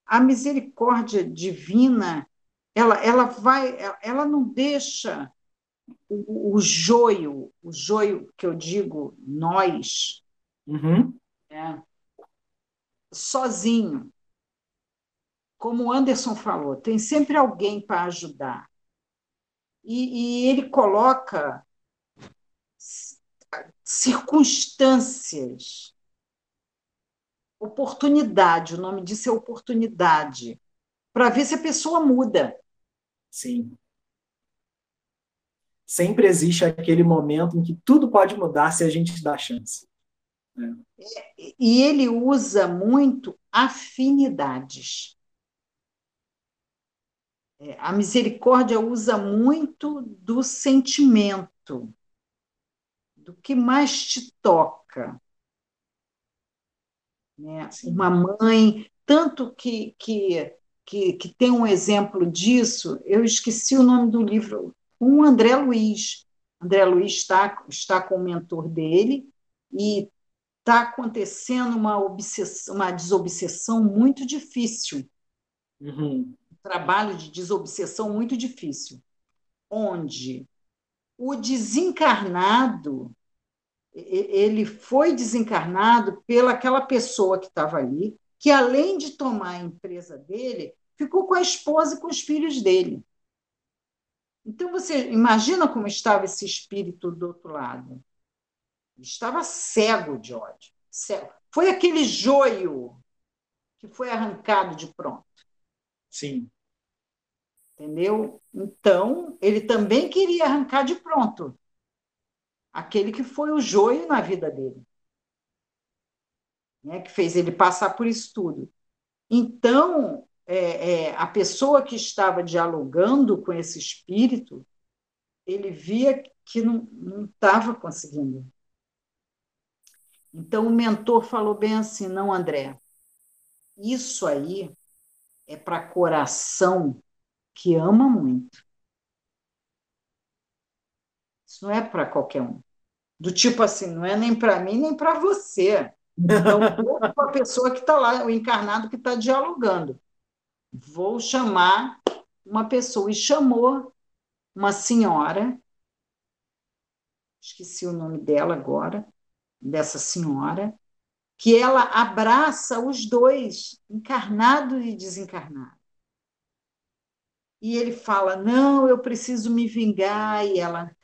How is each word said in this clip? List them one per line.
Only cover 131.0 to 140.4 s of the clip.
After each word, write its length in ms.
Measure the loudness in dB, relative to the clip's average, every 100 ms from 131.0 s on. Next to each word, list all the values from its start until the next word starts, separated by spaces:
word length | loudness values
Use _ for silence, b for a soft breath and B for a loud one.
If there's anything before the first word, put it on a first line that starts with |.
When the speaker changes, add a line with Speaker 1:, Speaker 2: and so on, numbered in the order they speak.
| 2 2
Speaker 1:
falou 320 | 2 -2 -2 0
bem 200 | 0 0
assim, 320 | -4 -8 -8
"Não, 260 | -4 -2
André, 460 | -2 -2 -4 -6 -12 _ _ _ _ _ _ _ _ _ _
isso 500 | -6 -6 -6 -6 -4
aí 440 | -2 -4 -8 -10 -16 _ _ _ _ _ _ _
é 100 | -16
pra 280 | -8 -8 -6
coração 1160 | 0 2 2 -2 -6 -8 0 2 2 -2 -6 _ _ _ _ _
que 220 | -6 0 2
ama 340 | 4 4 6
muito. 540 | 4 2 -2 -4 _ _ _ _ _ _ _ _ _ _ _ _ _ _ _ _ _ _ _